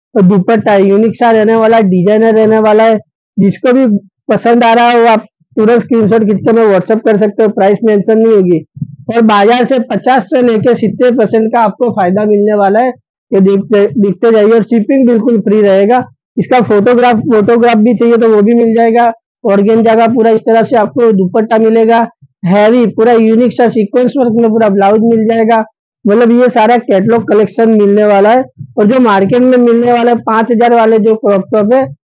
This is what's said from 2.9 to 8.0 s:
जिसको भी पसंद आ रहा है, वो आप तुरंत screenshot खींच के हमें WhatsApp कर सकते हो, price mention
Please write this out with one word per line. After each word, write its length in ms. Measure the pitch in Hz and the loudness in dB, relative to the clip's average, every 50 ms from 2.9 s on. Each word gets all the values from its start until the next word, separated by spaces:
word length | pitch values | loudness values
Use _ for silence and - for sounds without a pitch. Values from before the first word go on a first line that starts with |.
| 220 214 - _ _ _ _ _ _ | 0 -2 -4 _ _ _ _ _ _
जिसको 360 | - 196 196 185 - - 254 247 | -2 -2 -2 -2 -2 -2 0 0
भी 140 | 269 269 233 202 196 - - _ _ _ - | 2 2 0 0 -2 -6 -10 _ _ _ -6
पसंद 360 | 220 202 - 233 240 240 240 | -4 -2 0 0 0 2 2
आ 80 | 226 226 | 2 2
रहा 160 | 240 240 240 | 2 2 2
है, 120 | 240 240 | 2 2
वो 80 | 233 233 | 2 2
आप 160 | 220 214 - - _ _ _ _ _ | 0 0 -2 -8 _ _ _ _ _
तुरंत 240 | - 214 214 240 233 | -2 0 2 0 0
screenshot 440 | - - 240 233 214 190 226 226 220 | 0 -2 -2 0 0 0 0 0 0
खींच 180 | 202 208 190 - | 0 -2 -2 -2
के 80 | 240 | 0
हमें 140 | 220 226 226 214 | 0 2 2 2
WhatsApp 320 | 196 185 175 - 220 220 | 0 0 0 -2 -4 -2
कर 160 | - 247 214 | 0 -2 0
सकते 260 | 190 214 208 202 - 220 | 0 0 -2 -2 -2 -2
हो, 60 | 202 | -2
price 280 | - - 190 196 208 - 240 | 0 0 0 0 0 0 0
mention 340 | 220 214 208 | 0 0 0